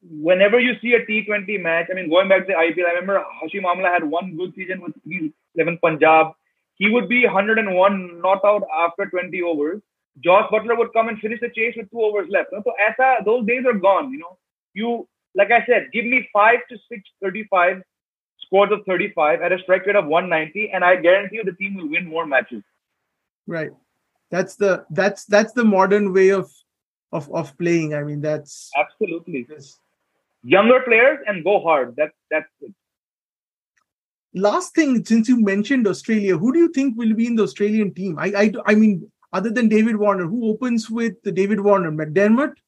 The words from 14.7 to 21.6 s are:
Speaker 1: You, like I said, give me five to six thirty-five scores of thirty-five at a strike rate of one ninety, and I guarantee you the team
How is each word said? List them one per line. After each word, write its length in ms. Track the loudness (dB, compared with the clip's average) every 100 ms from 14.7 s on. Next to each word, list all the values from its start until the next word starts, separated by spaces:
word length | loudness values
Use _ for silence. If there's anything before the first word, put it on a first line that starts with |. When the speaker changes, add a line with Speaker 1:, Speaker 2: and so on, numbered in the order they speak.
Speaker 1:
You, 340 | -8 -6 -6 -8 _ _ -2
like 160 | 2
I 120 | 2 4
said, 240 | 0 0
give 120 | -6 -2
me 220 | -2 0
five 260 | 2 4 4 -2
to 80 | -20 _
six 140 | -20 _ _
thirty-five 600 | -8 -8 -2 0 2 0 -12 _ _ _ _ _
scores 320 | -2 2 2
of 80 | 0 -2
thirty-five 540 | -4 -2 0 0 2
at 80 | 0
a 80 | -4
strike 260 | 0 0 2
rate 100 | 0
of 120 | 2
one 200 | 0 0
ninety, 440 | -4 -4 -8 -6
and 100 | 0
I 120 | 2 4
guarantee 400 | 4 2 0 -8
you 80 |
the 100 | -8
team 220 | -8